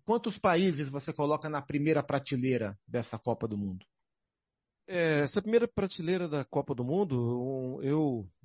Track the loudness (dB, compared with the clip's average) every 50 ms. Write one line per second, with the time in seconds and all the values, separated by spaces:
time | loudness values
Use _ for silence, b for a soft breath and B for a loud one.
0 | -2 -2 0 0 0 -4 -2 0 2 4 6 6 4 4 2 0 -2 -4 -6 -6
1 | -6 -6 -4 -2 0 0 0 -2 -2 -4 -6 -6 -4 -4 -2 0 2 2 2 2
2 | 2 2 0 -2 0 -2 -2 0 2 2 2 0 0 -4 -6 -8 _ -4 -4 -4
3 | -4 -4 -8 -6 -2 -2 -2 -2 -2 -4 -4 -4 -4 -4 -6 -8 -12 _ _ _
4 | _ _ _ _ _ _ _ _ _ _ _ _ _ _ _ _ _ -4 -2 0
5 | 2 4 4 4 2 2 0 -2 0 2 4 4 4 2 0 -2 -2 -2 -2 -2
6 | 0 0 0 0 0 -2 -2 -4 -4 -2 -2 -2 -2 0 -2 -2 -2 0 0 0
7 | 0 0 0 0 0 0 0 -2 -2 -2 -4 -4 -4 -6 -6 -4 -2 0 2 2
8 | 2 2 0 -2 -4 -8 -14 _ -12